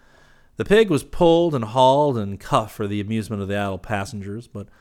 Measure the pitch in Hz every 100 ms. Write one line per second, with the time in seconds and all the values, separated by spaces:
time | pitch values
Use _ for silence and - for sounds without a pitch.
0 | _ _ _ _ _ - - 208 214 147
1 | - - 170 165 170 139 107 127 131 139
2 | 147 120 98 98 - 135 107 - 104 104
3 | 101 110 101 104 95 101 101 95 - 101
4 | 98 104 98 107 - 104 98 _